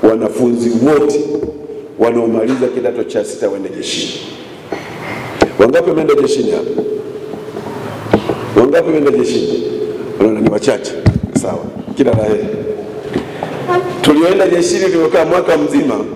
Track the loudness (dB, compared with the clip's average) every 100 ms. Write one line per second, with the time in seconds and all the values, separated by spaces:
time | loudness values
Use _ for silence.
0 | 6 4 0 2 2 2 2 2 4 4
1 | 4 0 -2 -4 -6 -8 -12 -14 -14 0
2 | 2 2 0 0 0 0 0 0 -2 -4
3 | -4 -4 -4 -4 -4 -2 -8 -8 -6 -6
4 | -6 -8 -12 -14 -16 -18 -12 -10 -10 -12
5 | -10 -10 -10 0 0 4 4 4 2 2
6 | 2 2 2 2 0 -2 -2 -4 -4 -6
7 | -8 -12 -12 -12 -10 -12 -10 -10 -10 -10
8 | 0 0 0 -4 2 4 6 4 4 2
9 | 4 2 2 0 0 -2 -2 -4 -6 -6
10 | -8 2 2 4 2 2 0 0 -2 0
11 | 0 0 -2 -2 -2 -6 -8 -12 -10 0
12 | 2 4 2 0 -2 -6 -6 -8 -8 -10
13 | -6 -6 -6 -8 -8 -8 -2 -2 -2 -2
14 | 4 4 4 4 4 4 2 2 2 2
15 | 2 2 4 2 4 2 2 2 2 -2
16 | -4